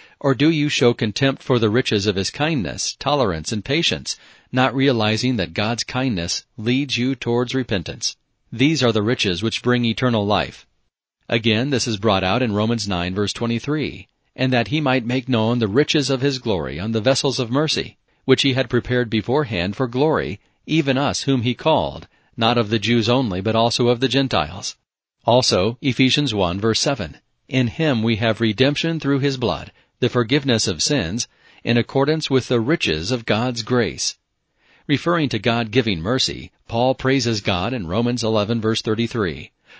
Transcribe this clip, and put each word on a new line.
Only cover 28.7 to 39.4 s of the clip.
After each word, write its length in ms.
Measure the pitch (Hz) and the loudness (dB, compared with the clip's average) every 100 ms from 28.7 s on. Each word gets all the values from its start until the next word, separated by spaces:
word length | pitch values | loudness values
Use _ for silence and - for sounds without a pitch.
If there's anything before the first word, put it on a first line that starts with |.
| 147 165 165 | 2 -2 -2
through 200 | 139 139 | 0 0
his 180 | 139 131 | 0 0
blood, 340 | 120 78 - - _ _ | -2 -2 -6 -18 _ _
the 100 | 123 | 0
forgiveness 580 | 123 113 139 139 113 107 | 2 2 2 2 0 0
of 140 | 82 | -2
sins, 440 | - 147 82 110 - _ _ - | 0 0 0 -4 -6 _ _ -10
in 160 | - 120 | 0 0
accordance 500 | 113 139 139 160 - | 2 0 2 0 2
with 200 | 131 - | 0 2
the 120 | 123 | 0
riches 500 | 113 165 - 78 87 | 2 0 0 -2 -2
of 140 | 123 | -4
God's 380 | 113 107 123 120 | 0 0 0 -4
grace." 560 | 107 123 101 64 - - _ _ _ _ _ _ - | -2 0 0 -2 -6 -8 _ _ _ _ _ _ -2
Referring 440 | 139 - 175 143 | -2 0 0 0
to 80 | 117 | 0
God 320 | 98 117 113 | 0 0 2
giving 320 | 110 113 90 | 2 2 0
mercy, 480 | 85 127 - - 76 _ _ | -2 -2 -2 -4 -12 _ _
Paul 260 | 117 127 | 0 0
praises 460 | 131 131 135 120 110 | 0 2 2 2 -2
God 320 | 104 92 95 | 0 -2 -2
in 140 | 127 82 | -4 -2
Romans 360 | 95 120 123 | 0 0 0
eleven 380 | 113 110 101 117 | 0 0 0 0
verse 220 | 107 110 | 0 -2
thirty-three. 680 | - 107 117 120 95 71 | -2 -2 -2 0 -2 -4